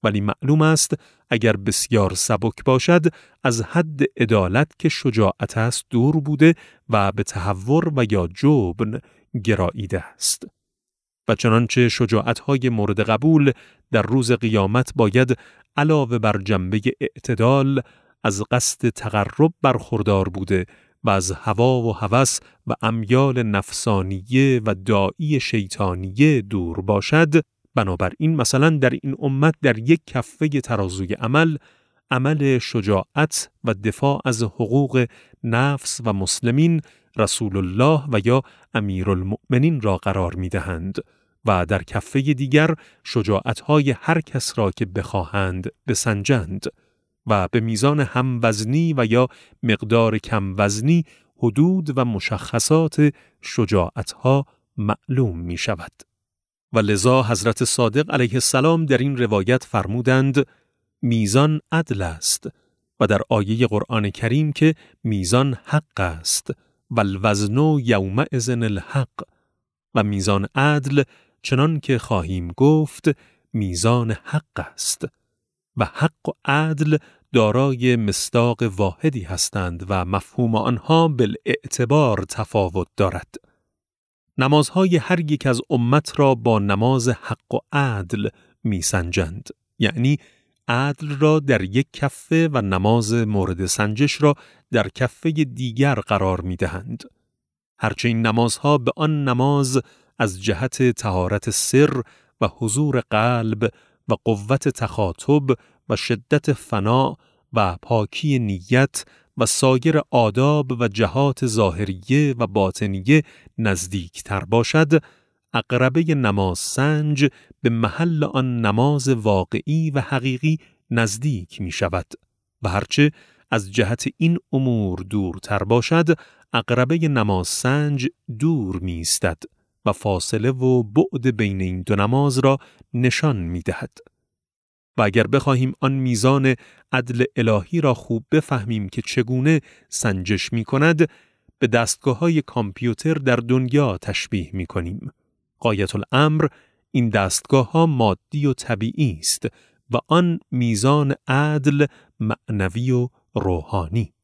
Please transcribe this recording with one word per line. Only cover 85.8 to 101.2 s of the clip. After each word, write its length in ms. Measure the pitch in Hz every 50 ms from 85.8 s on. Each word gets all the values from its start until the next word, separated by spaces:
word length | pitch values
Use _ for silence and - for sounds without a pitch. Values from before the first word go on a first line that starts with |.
| 117 120 131 151 151 - -
را 180 | - 147 135 131
با 240 | 117 113 120 113 107
نماز 500 | 101 101 101 98 110 123 131 131 117 127
حق 460 | 117 - - - 113 _ _ _ 120
و 40 | - _ _ -
عدل 560 | 143 139 131 113 101 95 87 - 104 104 110 - _ _ _ _ _ _
میسنجند، 840 | 120 104 92 82 - - 98 85 85 87 101 90 80 85 98 - - - _ _ _ _ _
یعنی 400 | 110 104 - - 120 135 147 143 _ _ _ _ _ _ _ _ _ -
عدل 480 | 120 120 135 143 143 _ 156 147 143
را 220 | 135 151 151 156 156
در 240 | 147 135 127 107 95
یک 240 | 92 98 123 139 _ _
کفه 560 | - - 139 - - - - 160 165 165 165 143
و 100 | 127 104
نماز 520 | 98 95 92 92 104 113 117 113 104 113
مورد 520 | 117 113 107 107 101 92 95 92 85 95
سنجش 560 | 90 - - 107 104 107 107 143 147 - - 143
را 120 | 147 143 - - _ _ _ _ _ -
در 160 | 117 101 95
کفهٔ 420 | - - 131 123 - _ - 165
دیگر 640 | 160 156 156 131 120 113 131 123 113 113 139 143 135
قرار 460 | 104 - - 107 98 95 95 92 87
می‌دهند. 640 | 85 90 92 85 98 85 78 92 98 - 113 - - - _ _ _ _ _ _ _ _ _ _ _ _ _ _
هرچه 300 | - 110 104 - - 117
این 180 | 117 113 113
نمازها 520 | 113 107 117 120 117 - - - 143 147 143
به 120 | 120 110 -
آن 280 | - 156 151 156 147 143
نماز 560 | 135 123 123 127 139 143 143 139 127 127 135 - _ _ _ _ _ _ _
از 240 | 117 107 92 92 95
جهت 480 | 107 101 82 113 131 - - 131 123 117
طهارت 580 | - - 110 92 92